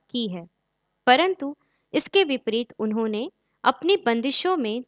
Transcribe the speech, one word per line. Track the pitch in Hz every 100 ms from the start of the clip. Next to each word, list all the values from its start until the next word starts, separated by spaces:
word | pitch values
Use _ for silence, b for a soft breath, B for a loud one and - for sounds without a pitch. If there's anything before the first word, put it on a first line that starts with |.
| _
की | 247 220
है, | 180 170 _ _ _ _ _ -
परंतु | 262 370 370 277 - _ _ _
इसके | 302 - 392
विपरीत | 320 254 - 226 240 -
उन्होंने | 214 214 220 208 302 - _ _
अपनी | 247 254 330 392
बंदिशों | 233 233 262 - 359 359
में | 220 233